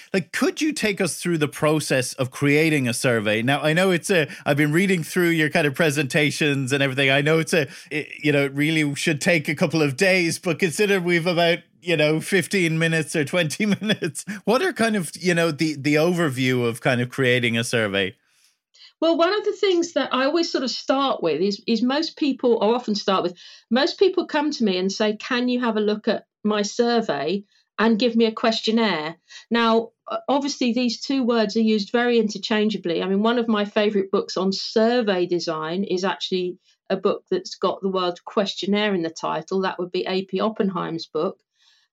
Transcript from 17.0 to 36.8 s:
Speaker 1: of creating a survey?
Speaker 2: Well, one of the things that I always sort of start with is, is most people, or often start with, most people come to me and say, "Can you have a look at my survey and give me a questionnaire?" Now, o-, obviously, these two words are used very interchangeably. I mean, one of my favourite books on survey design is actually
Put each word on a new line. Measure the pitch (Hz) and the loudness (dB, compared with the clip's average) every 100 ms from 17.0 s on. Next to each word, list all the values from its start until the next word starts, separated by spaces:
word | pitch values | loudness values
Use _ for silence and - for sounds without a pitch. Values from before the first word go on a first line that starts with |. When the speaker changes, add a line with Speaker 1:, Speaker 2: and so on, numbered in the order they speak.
Speaker 1:
of | 120 | 0
creating | - 131 123 117 113 | 0 2 2 2 0
a | |
survey? | 113 120 107 98 95 - _ _ _ _ _ _ - - | 0 0 0 0 -2 -4 _ _ _ _ _ _ -18 -2
Speaker 2:
Well, | 320 330 | 2 4
one | 339 415 | 2 2
of | |
the | 415 | -2
things | 403 403 349 339 | -2 0 2 0
that | 294 262 | -2 -2
I | 247 | 0
always | 269 330 330 | 0 0 0
sort | 320 | -2
of | 247 | -4
start | - - 269 269 - | -6 -2 0 0 0
with | 170 147 | 0 0
is, | 196 202 - | 0 -2 -2
is | 226 | 0
most | 247 277 320 - | 0 0 -2 -2
people, | 294 247 254 226 | -2 0 2 2
or | 202 | 2
often | 240 240 208 | 0 -2 -4
start | - 196 | 0 0
with, | 175 180 - - - | 0 -6 -18 -18 -2
most | 233 311 - | 0 0 2
people | 381 381 320 | 2 2 -2
come | 311 302 | -2 -2
to | 294 | 0
me | 220 185 | 0 2
and | 190 | 0
say, | 190 214 214 | 0 -2 -2
"Can | - 247 247 | -4 -2 0
you | 247 | 0
have | 247 214 | 0 0
a | |
look | 208 214 233 | 0 0 -2
at | 202 - _ | -4 -6 _
my | 208 208 | -2 -2
survey | 202 - 240 233 220 143 143 196 - _ _ - | -2 0 2 2 0 -2 -2 -4 -6 _ _ 0
and | 220 220 | 2 4
give | 247 226 | 2 2
me | |
a | 226 | 2
questionnaire?" | 220 233 220 - 220 220 165 151 165 _ - - | 2 0 0 0 2 2 0 -4 -10 _ -18 -2
Now, | 226 226 226 226 _ - | 2 4 2 0 _ -10
o-, | - - | -8 -2
obviously, | 277 277 - 247 | -2 -2 -2 0
these | 233 247 233 | 0 0 -2
two | - 269 | -2 0
words | 240 240 208 220 | 2 2 0 2
are | |
used | 220 220 196 | 2 2 0
very | 240 240 240 | 0 2 2
interchangeably. | 214 196 - 214 214 202 175 170 | 2 -2 -2 0 0 -2 -4 -2
I | 185 | 0
mean, | 196 | 0
one | 214 240 | 2 0
of | 226 | 0
my | 208 208 | 0 0
favourite | 220 208 202 190 | 0 2 0 0
books | 202 - - | -2 -2 -2
on | 190 | -2
survey | 190 - - 220 247 214 185 180 | -2 -2 2 2 2 0 0 0
design | 175 170 156 156 175 | -2 -2 -4 -4 -4
is | 196 180 185 | -2 -2 -2
actually | - - 185 180 180 _ _ | -4 -4 -4 -4 -8 _ _